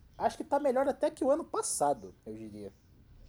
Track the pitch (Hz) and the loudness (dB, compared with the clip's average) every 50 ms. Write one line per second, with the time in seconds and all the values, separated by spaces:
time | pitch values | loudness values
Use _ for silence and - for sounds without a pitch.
0 | - - - - 196 233 - - 330 - 277 285 294 277 240 254 269 208 214 - | -20 -20 -6 -2 0 0 0 -2 -2 0 0 2 2 2 2 4 2 2 0 0
1 | 294 302 302 - 311 262 285 320 - - - 427 440 - - - 143 147 139 117 | 0 -2 0 0 2 2 2 2 0 -4 -4 -4 -2 -2 0 2 2 2 2 0
2 | 98 92 90 - _ 113 110 110 110 107 101 104 101 95 - _ _ - - - | -4 -10 -18 -16 _ -14 -12 -12 -12 -12 -12 -12 -12 -14 -14 _ _ -20 -20 -20
3 | - - - - - | -20 -20 -20 -20 -20